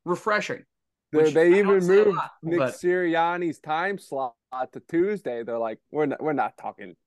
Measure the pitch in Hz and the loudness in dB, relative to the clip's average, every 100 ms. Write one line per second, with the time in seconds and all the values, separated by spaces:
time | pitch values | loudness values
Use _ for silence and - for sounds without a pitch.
0 | 165 175 - 208 - - - _ _ _ | -6 -4 -2 -2 -2 -10 -14 _ _ _
1 | _ 151 156 151 170 190 196 196 175 196 | _ 2 4 4 6 6 4 4 4 4
2 | 208 170 139 - 160 170 127 123 180 180 | 4 2 -4 -10 -4 -2 -2 -2 -2 0
3 | 175 165 165 175 170 135 151 156 190 202 | 0 0 0 -2 -4 -6 -6 -4 -4 -6
4 | - 139 131 - _ 131 127 127 - 165 | -8 -8 -8 -10 _ -8 -8 -10 -4 -2
5 | 190 208 - 120 117 117 113 113 _ 147 | 0 -2 -6 -8 -6 -4 -4 -8 _ -4
6 | 151 - 156 139 104 - 104 101 98 85 | -2 -2 -2 -2 -2 -6 -14 -14 -16 -20